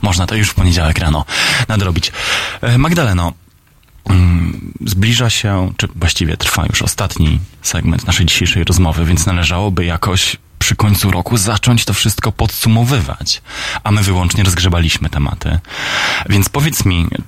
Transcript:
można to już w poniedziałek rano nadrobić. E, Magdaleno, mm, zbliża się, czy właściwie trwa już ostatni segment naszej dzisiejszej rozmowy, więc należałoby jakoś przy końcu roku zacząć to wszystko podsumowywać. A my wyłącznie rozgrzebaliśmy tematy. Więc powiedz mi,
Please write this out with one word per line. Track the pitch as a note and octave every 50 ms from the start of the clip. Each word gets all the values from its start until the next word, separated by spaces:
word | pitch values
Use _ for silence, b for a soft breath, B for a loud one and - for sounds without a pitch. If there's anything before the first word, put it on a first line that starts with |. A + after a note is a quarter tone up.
można | - G#2 - F2+ F2+
to | - G#2+
już | A2 G#2 -
w | -
poniedziałek | - F#2 F2+ E2 E2+ D#2+ D#2 E2 -
rano | F2 D#2 D2+ D2+ - B B B B B B B B2+
nadrobić. | B A2 G#2 G2 F2+ E2+ - - - - B B B B B B B B B
E, | B A#2+ A#2+
Magdaleno, | B2 C#3 D#3+ F3 E3+ D3+ A2 F#2 F2+ E2+ E2+ - - _ _ _ _ _ _ _ _ _ _ - - - G2+
mm, | F#2+ F#2 F2+ F2 E2+ E2+ E2+ D#2+ - - - E2+ - - -
zbliża | - F#2+ F#2 G#2 A#2 A#2+ A#2 B2 A2+
się, | - - - G#2 G2+ F#2 F#2 F2+ F2
czy | - - - -
właściwie | E2 F2+ E2+ - - F2+ D#2 E2
trwa | - - - - - D#2 D2
już | - -
ostatni | - - - - G2 - - - E2+ D#2 D#2 D2 - - - -
segment | - - - E2+ E2 E2 E2 F2 -
naszej | F2+ E2+ - F2+
dzisiejszej | E2 - - F2+ E2+ - F2 E2
rozmowy, | - F2+ F2+ F2+ D#2+ D#2 D#2 E2+
więc | D#2+ F2 E2 -
należałoby | G2 F2+ F2 E2+ D#2+ F2+ F2 G2+ G#2 F#2 E2 F2
jakoś | E2+ E2 E2 - G2 F2+ G2 - - - - _ _ - -
przy | - - -
końcu | - - G#2 G#2 - - G2
roku | - F2+ - - A#2+
zacząć | A2 F#2+ A2+ G#2+ G2+ - B2 A#2+ A2+ -
to | - G2+
wszystko | - - A#2 - - - A#2+
podsumowywać. | - - A#2 G#2 - - - A#2 A2 A2+ A#2+ A#2+ C#3+ A#2 D2+ - - - - - - - - B B B B B B B B
A | G#2+
my | G2+ G#2+ G2
wyłącznie | G2+ F#2+ F2+ F2+ F2+ - G#2 G2+
rozgrzebaliśmy | F#2+ F2 E2+ F2 F#2+ F2 F2 E2 D#2 - - - D#2
tematy. | - D2 C#2+ C2+ - - - D#2 D#2 E2 - B B B B B B B B B B B B -
Więc | G#2+ G2+ F#2+ -
powiedz | - C#3+ D3 E3 C#3+ - -
mi, | G2 F2 E2+ E2 - - - -